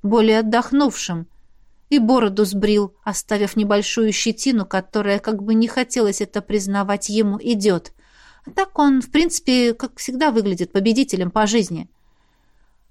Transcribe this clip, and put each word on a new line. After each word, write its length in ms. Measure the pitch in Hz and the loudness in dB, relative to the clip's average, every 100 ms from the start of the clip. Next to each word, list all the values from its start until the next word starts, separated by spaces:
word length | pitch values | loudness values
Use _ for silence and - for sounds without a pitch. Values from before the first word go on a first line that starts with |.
более 360 | 202 226 220 220 | 0 4 4 4
отдохнувшим. 880 | 220 233 - 277 285 - - 170 170 - _ - - _ _ | 2 0 2 2 0 -2 -8 -8 -10 -20 _ -20 -20 _ _
И 80 | 285 | 2
бороду 460 | 220 254 214 196 | 4 2 2 0
сбрил, 500 | 202 202 208 208 196 - 214 | -2 0 0 2 0 -6 -8
оставив 500 | 190 - 208 202 220 | -8 -4 -2 -2 -2
небольшую 560 | 208 208 208 - 220 | 0 0 0 0 0
щетину, 540 | 202 226 220 269 233 185 | 0 -4 -2 -2 -2 -2
которая, 540 | 190 185 214 202 202 | -6 -4 -4 0 -2
как 220 | 220 214 | -2 -6
бы 100 | 202 | 0
не 160 | 226 226 | 2 2
хотелось 500 | 254 240 254 208 196 | -2 -4 0 -2 -2
это 220 | 202 208 | -6 -6
признавать, 640 | 196 208 196 202 196 202 - | -4 -4 -2 -4 -2 -4 -2
ему 320 | 214 208 202 | 0 0 -2
идёт. 520 | - 214 202 175 - - _ _ - _ - | -2 0 2 0 -4 -20 _ _ -20 _ -10
А 60 | |
так 260 | - 381 - | -6 -4 2
он, 240 | 285 262 | 2 2
в 100 | 247 | 2
принципе, 640 | 294 339 - - 254 240 | 0 0 -2 0 2 2
как 240 | 233 254 - | 0 -8 -10
всегда, 320 | - 254 302 | -10 0 0
выглядит 420 | 226 202 180 175 | 2 0 -2 -2
победителем 580 | 202 202 226 269 185 180 | 0 2 2 0 -2 -2
по 160 | 220 208 | 0 2
жизни. 420 | 226 185 165 165 _ _ _ _ _ _ _ _ _ _ | 2 0 -6 -10 _ _ _ _ _ _ _ _ _ _